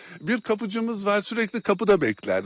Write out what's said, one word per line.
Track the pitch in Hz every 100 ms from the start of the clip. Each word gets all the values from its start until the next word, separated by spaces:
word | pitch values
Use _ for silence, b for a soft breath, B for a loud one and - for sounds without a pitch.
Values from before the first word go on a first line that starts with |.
| B B
Bir | 151 240
kapıcımız | - 214 226 220 226 220 196
var. | 208
Sürekli | 196 226 220 233
kapıda | - 196 208 196
bekler. | 127 104 - 95